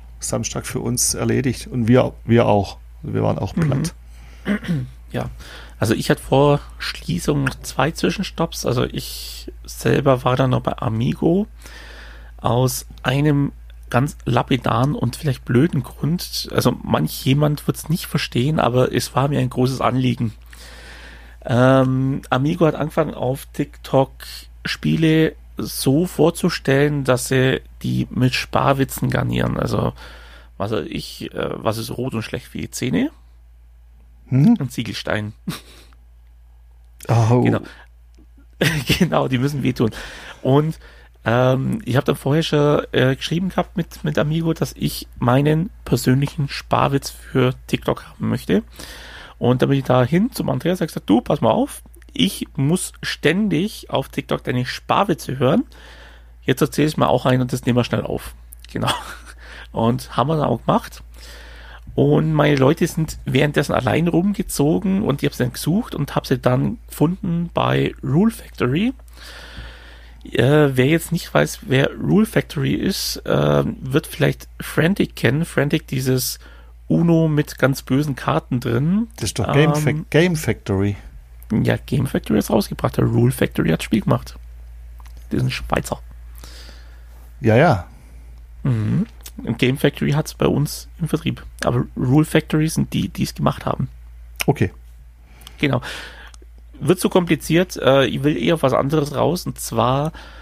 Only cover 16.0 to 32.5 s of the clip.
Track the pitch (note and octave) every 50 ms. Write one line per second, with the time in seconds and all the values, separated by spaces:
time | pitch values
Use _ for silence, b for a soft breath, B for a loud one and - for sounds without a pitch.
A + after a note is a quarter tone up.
16 | - C#3+ E3+ F3+ - - - - - - - - - B2 - - - - - B2
17 | D3+ D3+ - - - - C3+ D3 D3+ D3 D3+ - - - D3 - - - D#3+ F#3
18 | - - - D3+ - - - B2 A#2+ C#3+ D#3 - - A#2+ A#2+ B2+ B2+ - - B2
19 | - - - B2 C3+ C#3+ C#3+ C3 B2+ B2+ - B2 B2+ C3 C3+ B2+ - A2+ A2+ C3
20 | B2+ B2+ - - - A2 - - - B B B B B B B B B B B
21 | B B B B B B B B - - B2 A#2+ B2+ C3 C3+ C3+ C3 C3 C3 C3
22 | C3 C3+ C#3 - - - C3 B2+ C3+ D3 E3+ F3 E3+ D3+ - - - D#3 - -
23 | D#3 - - - - B2+ C3 C#3+ - - - - C4+ - - - - - - C3+
24 | C3+ - - - - - - - - - - - - - - - - D3+ D#3 D#3
25 | D#3+ D#3+ D#3 D#3+ D#3+ D#3+ - - - - - - - D3 - - - C#3 C3 D3
26 | F3+ F3+ - - D3+ E3 E3+ - - F3+ - - - - C3+ C3+ C#3+ D3 D3 C#3+
27 | C3 C3 B2+ A#2+ B2+ - B2+ C3 B2+ C3 - - - - - - - B2 B2 B2+
28 | B2 - - - B2 C3 B2+ - - - - - C3 C3+ C#3 C#3 C3+ C3 - -
29 | - B2+ - - - A#2+ A#2+ A#2+ - - - - - - - - F2 B1 - B
30 | B B B B B B B B B B B - F#2 G#2+ A2+ G#2 D2+ - - -
31 | - - - - - - - - - - - - - A2+ G#2+ A2+ A2 A#2 - -
32 | B2 C3 - A2 G#2+ - - - - -